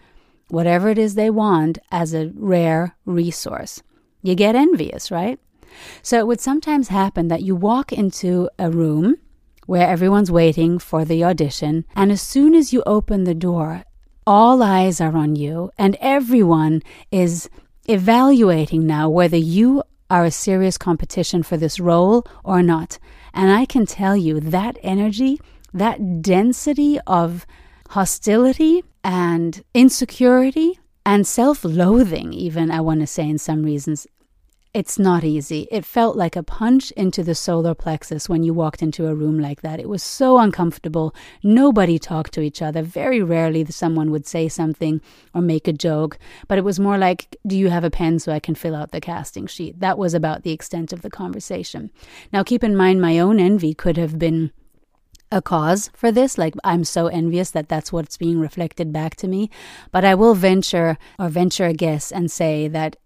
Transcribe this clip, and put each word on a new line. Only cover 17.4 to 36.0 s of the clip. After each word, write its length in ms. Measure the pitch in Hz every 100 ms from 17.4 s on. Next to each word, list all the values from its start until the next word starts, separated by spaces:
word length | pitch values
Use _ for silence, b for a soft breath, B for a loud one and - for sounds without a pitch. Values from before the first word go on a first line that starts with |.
| - b b _ -
evaluating 1000 | 208 185 233 262 269 202 160 151 160 160
now 240 | 151 156
whether 280 | 165 175 170
you 440 | 160 180 240 277 - _ -
are 160 | 180
a 80 | 170
serious 460 | - - 190 190 -
competition 640 | - 160 160 - 170 180
for 160 | 156 165
this 220 | 160 -
role 480 | 175 170 185 233 233 B
or 180 | - 185
not. 380 | 175 165 170 - b b b
And 180 | - 190
I 140 | 202 262
can 220 | 269 202
tell 280 | - 196 202
you 240 | 160 156
that 380 | 156 180 214 247
energy, 580 | - 190 208 202 262 285 b b b
that 480 | 185 214 254 190 170
density 800 | 165 185 226 247 - 294 294 294 -
of 400 | 180 170 175 - b b b b
hostility 920 | 202 185 - 214 214 254 262 320 349 - _
and 600 | 196 180 175 170 170 175 -
insecurity 1080 | 240 254 - 254 - 254 254 262 285 330 370 _ _ -
and 180 | 202 196
self-loathing, 1080 | - 254 294 170 160 180 233 220 160 -
even, 360 | 156 175 160 160
I 120 | 160
want 180 | 160 156
to 80 | 151
say, 200 | - 151
in 120 | 151
some 240 | - 156
reasons, 420 | 151 147 139 151 - _ _ _ _ _ _ 208
it's 240 | - -
not 240 | 185 175
easy. 460 | 156 151 139 156 -
It 140 | 160 156
felt 320 | 247